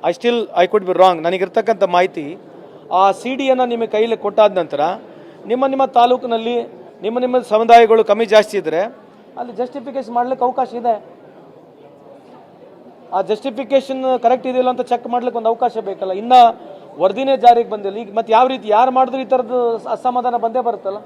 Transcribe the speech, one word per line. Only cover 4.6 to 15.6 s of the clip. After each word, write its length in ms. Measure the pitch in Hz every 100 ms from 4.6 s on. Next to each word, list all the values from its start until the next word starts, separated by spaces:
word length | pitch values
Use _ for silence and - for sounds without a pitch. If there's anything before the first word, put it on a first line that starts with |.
| 160 139 156 196 - - - - -
ನಿಮ್ಮ, 200 | 247 269
ನಿಮ್ಮ 180 | 269
ತಾಲೂಕಿನಲ್ಲಿ 760 | 269 254 240 254 254 233 226 240 226 - - -
ನಿಮ್ಮ, 160 | 190 233
ನಿಮ್ಮ 200 | 254 254
ಸಮುದಾಯಗಳು 640 | 220 214 226 233 226 226
ಕಮ್ಮಿ 220 | 214 208 226
ಜಾಸ್ತಿ 320 | 214 220 202
ಇದ್ರೆ 220 | 160 156 214 254 - - - -
ಅಲ್ಲಿ 140 | 240
ಜಸ್ಟಿಫಿಕೇಶನ್ 600 | 208 247 285 247 269 233
ಮಾಡ್ಲಿಕ್ಕೆ 300 | 240 247 254
ಅವಕಾಶ 300 | 247 254 254
ಇದೆ. 300 | 233 233 214 - - - - - - - - - - - - - - - - - - - - -
ಆ 100 | 185
ಜಸ್ಟಿಫಿಕೇಶನ್ 1000 | 180 214 269 226 240 269 262 262 262 254
ಕರೆಕ್ಟ್ 240 | 233 247 254
ಇದೆಯಲ್ಲ 240 | 254 254
ಅಂತ 100 | 254
ಚೆಕ್ 260 | 247 240 240
ಮಾಡ್ಲಿಕ್ಕೆ 320 | 240 247 240
ಒಂದು 100 | 220
ಅವಕಾಶ 300 | 226